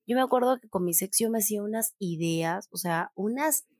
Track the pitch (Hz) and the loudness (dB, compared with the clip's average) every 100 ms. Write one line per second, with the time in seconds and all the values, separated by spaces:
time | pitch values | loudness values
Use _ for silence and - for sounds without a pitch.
0 | - 247 254 254 247 254 220 190 175 170 | -2 0 2 4 4 0 -2 -2 0 0
1 | 190 - 226 226 214 208 208 220 220 - | 0 0 0 2 0 -2 -2 -2 -4 -4
2 | 190 165 165 165 165 180 - 175 180 165 | -4 -2 0 0 0 -2 -6 -6 -2 -2
3 | 175 - 208 247 311 294 - | -2 -4 -4 0 0 0 -4